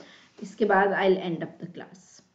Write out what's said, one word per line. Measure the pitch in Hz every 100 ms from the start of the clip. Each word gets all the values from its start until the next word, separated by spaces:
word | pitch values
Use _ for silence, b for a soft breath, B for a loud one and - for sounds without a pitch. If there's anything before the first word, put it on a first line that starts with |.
| B B B -
इसके | 190 - 208
बाद | 190 202 175
I'll | 196 185
end | 170 160 156
up | -
the | 165 147
class। | - - - - _